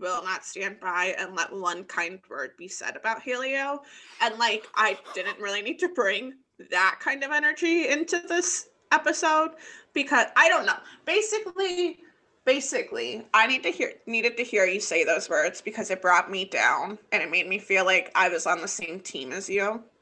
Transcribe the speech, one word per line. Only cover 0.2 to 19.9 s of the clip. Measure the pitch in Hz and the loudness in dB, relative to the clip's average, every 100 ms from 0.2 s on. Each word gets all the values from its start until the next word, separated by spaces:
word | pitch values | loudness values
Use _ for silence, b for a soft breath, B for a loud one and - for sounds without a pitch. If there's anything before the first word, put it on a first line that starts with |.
not | 185 185 | -4 -6
stand | - - 196 202 | -8 -8 -8 -6
by | 190 180 180 180 | -4 0 0 -2
and | 180 185 | -4 -4
let | 170 | -4
one | 196 175 175 | -2 -4 -4
kind | 190 - 170 185 - | -6 -6 -6 -6 -12
word | 131 135 - | -8 -8 -10
be | 175 | -14
said | - - - | -10 -8 -6
about | 214 226 | -4 -4
Helio." | 254 247 262 269 277 285 - B B B | -4 -4 -2 -2 -2 -6 -8 B B B
And, | 233 226 | -2 2
like, | 233 202 - | 2 0 -2
I | - 214 180 - | 2 2 0 -6
didn't | - 185 196 | -6 -6 -4
really | 202 202 | -4 -4
need | 208 311 | -4 -2
to | 349 | -2
bring | 359 202 202 254 269 _ - - | 2 0 0 -4 -14 _ -20 -2
that | 180 190 - | 4 4 2
kind | - 277 | -2 -2
of | 277 | -2
energy | 294 302 302 339 339 302 | 0 2 2 2 2 2
into | 285 330 349 339 | 0 0 -2 0
this | 339 349 - - _ - | -2 0 -2 -6 _ 0
episode | 311 302 311 330 311 320 320 B B B | 2 2 0 2 2 2 -4 B B B
because, | - 277 269 - - | -4 2 2 4 6
I | 330 | 6
don't | 349 - | 6 2
know. | - - B | -2 -6 B
Basically, | - 370 427 427 427 359 381 359 349 - B B B _ | -2 0 0 -2 -4 -4 -2 0 -2 -4 B B B _
basically, | - 277 269 - - - 120 120 - | 0 0 0 -4 -4 -6 -6 -8 2
I | 220 226 | 4 4
need | 262 | 2
to | - | -2
hear, | - - - - | -2 -4 -6 -6
needed | 226 233 240 | -2 0 -2
to | |
hear | 240 208 185 | -2 2 2
you | 190 | 2
say | 208 170 | 0 2
those | 151 160 - | 2 2 0
words | 156 156 - | 0 0 -2
because | - 220 - | -8 -6 -6
it | 185 | -2
brought | 185 180 180 | 4 4 4
me | 190 | -2
down | 185 131 113 139 170 208 _ | -4 2 4 4 0 -8 _
and | 208 | -2
it | 147 | 0
made | 175 170 | 0 0
me | 190 | -4
feel | - 190 | 0 2
like | 185 185 - - | 4 4 2 2
I | 180 | 2
was | 170 180 | 2 0
on | 175 | -2
the | 185 | -2
same | - 170 180 | -8 -8 -10
team | - - 131 | -12 -10 -8
as | 165 190 | -8 -4
you. | 190 202 226 226 | -2 0 -4 -8